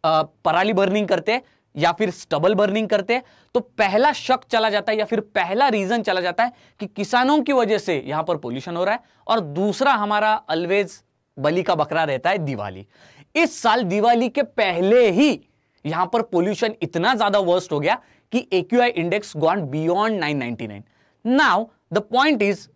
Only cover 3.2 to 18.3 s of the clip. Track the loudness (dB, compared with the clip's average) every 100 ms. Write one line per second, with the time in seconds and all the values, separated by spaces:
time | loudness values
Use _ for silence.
3.2 | -4 _ _ -6 -6 -2 0 4 2 0
4.2 | -2 -2 0 0 0 0 -2 -2 0 -2
5.2 | -2 -4 -2 2 2 2 0 -2 0 -2
6.2 | -2 0 -2 -2 _ _ -14 -8 -2 0
7.2 | 2 2 2 0 2 0 0 -4 -2 -6
8.2 | -4 -4 -4 -8 -8 -4 -2 -2 _ _
9.2 | -2 -2 -2 -4 -4 0 0 2 0 0
10.2 | 0 -2 -2 -4 0 0 -2 -8 _ _
11.2 | _ -4 0 0 0 0 0 0 -2 -2
12.2 | -2 -2 -4 -6 -8 -12 -18 _ -20 -20
13.2 | -8 -2 -2 0 0 0 0 0 2 2
14.2 | 2 -2 -4 0 -2 0 4 6 4 4
15.2 | 2 2 _ _ _ _ -6 -4 -2 -2
16.2 | 0 0 0 0 -2 -4 -6 -2 0 0
17.2 | 2 2 2 0 0 -2 -2 -2 _ _
18.2 | _